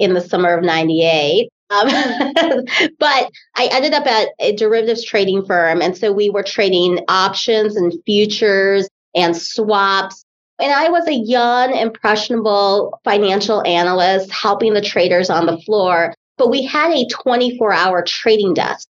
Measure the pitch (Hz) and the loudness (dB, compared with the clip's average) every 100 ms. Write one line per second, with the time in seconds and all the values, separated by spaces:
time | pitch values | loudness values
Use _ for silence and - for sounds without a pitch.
0 | 196 180 180 180 180 170 175 160 160 160 | 0 0 -2 0 0 2 0 0 0 2
1 | 165 160 143 185 240 _ - 202 240 294 | 2 2 0 0 -2 _ -4 0 0 0
2 | 262 233 269 330 339 262 240 - 349 - | -2 -4 -2 0 0 -2 -2 -2 -2 -2
3 | 285 269 - - _ - 254 262 277 294 | 0 0 -2 -8 _ -4 -2 0 0 0
4 | 277 220 196 - 170 208 220 226 226 233 | 0 0 -2 -2 -4 0 0 0 0 -4
5 | - 214 190 190 190 180 165 170 165 185 | -2 0 0 0 0 0 2 0 -2 -2
6 | 220 202 208 196 190 - 196 180 180 175 | -2 0 0 -2 -4 -2 2 2 2 0
7 | - 185 196 190 - 220 214 208 175 170 | 0 0 0 -2 0 0 0 0 -2 -2
8 | - 208 214 208 214 196 196 196 190 _ | 0 0 0 0 0 2 2 0 -2 _
9 | _ 170 170 170 - - 214 202 196 190 | _ 0 0 0 -6 -4 0 2 2 0
10 | 190 - _ _ _ - 277 285 330 339 | -4 -10 _ _ _ -4 0 2 2 0
11 | 330 269 214 247 240 247 262 269 226 226 | 0 -2 0 0 2 2 0 0 -4 -2
12 | 214 214 - 233 214 202 202 202 160 - | 0 0 -2 -2 0 2 2 0 -2 -4
13 | - 208 202 196 202 214 - 175 175 185 | -2 2 2 0 0 -2 0 0 2 2
14 | 180 190 190 - - 202 226 208 202 208 | 2 0 -2 -4 -2 0 0 0 0 0
15 | 175 175 180 165 165 165 - 214 185 175 | 2 2 0 0 0 -2 -2 0 2 0
16 | 170 - _ - 233 277 262 302 320 - | -2 -6 _ -2 0 0 -2 -2 0 0
17 | 240 - 262 240 247 247 214 170 185 180 | -2 -4 -2 0 0 -2 0 2 2 0
18 | 175 - 233 220 196 156 - - - | -2 -2 0 2 2 0 -2 -6 -14